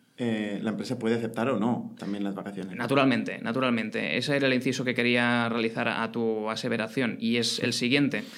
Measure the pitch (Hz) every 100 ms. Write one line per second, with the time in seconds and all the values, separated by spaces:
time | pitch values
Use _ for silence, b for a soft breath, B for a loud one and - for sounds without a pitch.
0 | _ - 120 110 104 98 110 101 101 117
1 | 113 117 113 113 120 113 117 98 - -
2 | 92 101 101 98 95 98 92 92 117 135
3 | 135 117 92 92 117 123 131 117 107 110
4 | 98 78 135 139 135 127 131 123 127 120
5 | 120 120 120 120 117 117 113 117 117 98
6 | 113 117 113 110 107 110 127 113 110 135
7 | 120 - 113 120 113 - 123 117 123 143
8 | 139 107 B